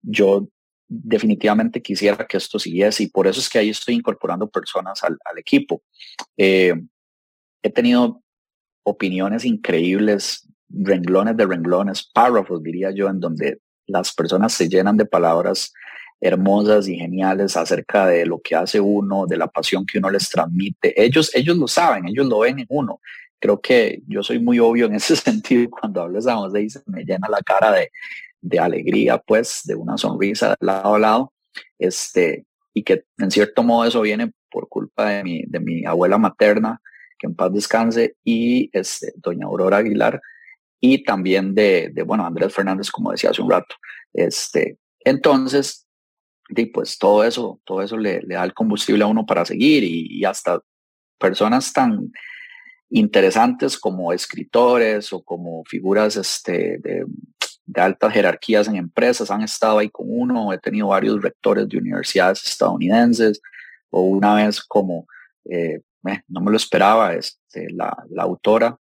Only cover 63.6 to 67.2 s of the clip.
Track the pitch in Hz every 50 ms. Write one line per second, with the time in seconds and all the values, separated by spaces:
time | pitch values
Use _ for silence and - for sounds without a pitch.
63.6 | - - - _ _ _ - 90 92 95 98 98 101 104 104 107 107 104 104 -
64.6 | - _ - 104 98 92 85 82 85 _ - - - _ _ _ _ - 90 87
65.6 | 85 82 80 - _ _ _ _ _ 92 101 104 _ _ 90 87 87 101 107 110
66.6 | - - - 87 92 101 110 113 110 92 85 85